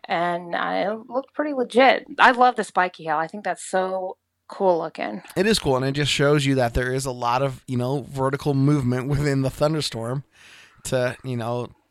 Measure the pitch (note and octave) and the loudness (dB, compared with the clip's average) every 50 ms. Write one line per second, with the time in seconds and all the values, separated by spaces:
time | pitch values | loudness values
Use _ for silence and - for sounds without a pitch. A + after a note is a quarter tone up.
0 | - - G3 E3 F3 F3 F3 F3 F3 F3 F3+ F#3+ F3+ F3 F3+ F#3+ F3+ G3 A3 A3 | -6 -4 -2 -2 -2 -2 -4 -4 -6 -6 -4 -4 -2 -2 -2 -2 -2 -2 -4 -8
1 | A3 - A#3 C4 C4+ _ _ - D4+ D4+ C#4+ C4 B3 - - A3+ C4+ B3+ G#3+ - | -10 -6 -6 -6 -8 _ _ -6 -4 -4 -2 -4 -4 2 4 6 6 6 6 4
2 | - - - - F#3+ A#3 C4 A#3 A#3+ B3 A#3+ - G3 - _ F#3+ F3+ F#3 - - | -2 -8 2 6 6 6 6 6 4 4 4 0 -6 -2 _ 0 0 0 -4 -10
3 | D#3+ D#3+ D3+ D#3 D#3+ D#3+ - G#3 G#3 F#3+ E3+ - - - - F#3 F#3 F#3 F#3+ F#3+ | -6 -4 -2 -2 -2 -4 -8 -10 -8 -8 -8 -8 -8 -2 -2 -2 -2 -2 -4 -6
4 | F#3 F#3 - _ _ _ _ _ _ - - - G3 F#3 F3 D#3+ E3+ D#3+ _ - | -6 -8 -12 _ _ _ _ _ _ -20 -6 0 2 2 2 2 0 -6 _ -8
5 | - G#2 - F#3+ - - - - F#3+ A3 G#3+ - - D3 C3 B2+ C3 C3+ C3+ D3 | -8 -8 -8 -10 -14 -6 -2 0 2 2 2 2 2 0 0 2 0 -2 -2 -2
6 | D3 C3 - - C#3+ C#3+ D3 D3+ C3+ C#3 C#3 C3 B2+ A#2 - C3+ B2 B2+ B2+ C3+ | -2 -2 0 2 4 4 4 4 4 2 2 4 2 2 0 -2 -2 0 -2 -2
7 | C3+ C#3 B2+ B2 A#2+ A#2+ A#2+ C3 C#3 C3+ B2+ - _ - B2+ B2 B2 B2+ C#3 D3 | -2 -4 -6 -2 0 0 2 2 0 -2 -4 -8 _ -4 -2 -2 0 0 -2 -4
8 | A2+ - C#3+ C3+ C3 C3+ C#3 C3+ - D3 C#3+ C3+ C3+ C#3+ D3 D3 B2+ A#2+ B2 B2+ | -6 -8 -4 -2 0 0 -2 -2 -2 0 2 4 4 4 4 2 2 0 -2 -2
9 | A#2+ C3+ C#3+ C#3 D3 D3 C#3 C3+ C3+ B2+ - - D3 D3+ D#3+ D#3 C#3+ - - A2+ | -2 -2 -2 0 0 0 0 0 0 -2 0 0 0 0 0 -2 -4 -4 -6 -6
10 | A2+ A#2 B2+ C#3+ - _ _ _ - - - - - _ _ _ _ - C3 B2+ | -6 -6 -6 -6 -8 _ _ _ -20 -20 -20 -20 -20 _ _ _ _ -4 -2 0
11 | B2 B2 B2 - - C3 B2+ A#2+ A2+ A#2 A#2+ B2 A#2+ - - _ _ _ | 0 -2 -4 -6 -8 -8 -6 -6 -4 -4 -4 -6 -6 -10 -12 _ _ _